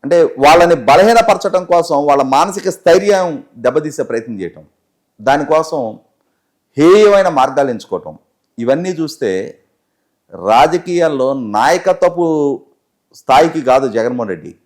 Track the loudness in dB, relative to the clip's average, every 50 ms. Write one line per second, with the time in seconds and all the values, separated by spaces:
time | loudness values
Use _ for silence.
0 | -2 0 2 2 2 0 0 2 4 4 6 6 6 4 2 0 2 2 4 4
1 | 4 4 4 4 4 2 0 0 -2 -2 -2 -4 -2 0 0 0 0 0 -2 -2
2 | 0 0 0 0 0 0 0 0 0 -2 -4 -6 -6 -6 -8 -2 _ 2 2 4
3 | 4 2 0 0 0 -4 -6 -10 -14 _ _ -4 -4 -2 -2 -2 -4 -4 -8 -8
4 | -8 -6 -6 -8 -8 -8 -12 -10 -10 -12 -12 -16 -20 _ _ _ _ _ _ _
5 | _ _ _ _ -2 -2 0 0 0 0 -2 -2 -2 -2 -6 -6 -6 -6 -10 -14
6 | _ _ _ _ _ _ _ _ _ _ _ _ _ _ _ 2 4 4 6 6
7 | 6 6 4 4 2 2 0 0 0 0 0 -2 -2 -2 -4 -8 -10 _ -10 -10
8 | -10 -12 -20 -20 _ _ _ _ _ _ _ -8 -2 -2 -2 -2 -2 -8 -6 -6
9 | -8 -8 -8 -6 -6 -4 -4 -4 -6 -10 -16 _ _ _ _ _ _ _ _ _
10 | _ _ _ _ _ _ -20 -8 -2 2 4 4 4 2 0 -4 -6 -4 -2 -2
11 | -2 -2 -2 -2 -4 -4 -4 -6 -8 -6 -4 -2 0 0 0 0 -2 -2 -2 0
12 | 0 -2 -2 -2 -4 -2 -2 -2 -2 -2 -4 -6 _ _ _ _ _ _ _ _
13 | _ _ _ -20 _ 0 2 2 2 2 0 -6 -2 0 0 0 0 -2 -4 -4
14 | -4 -4 -4 -6 -8 -8 -10 -12 -12 -20 -20 _ _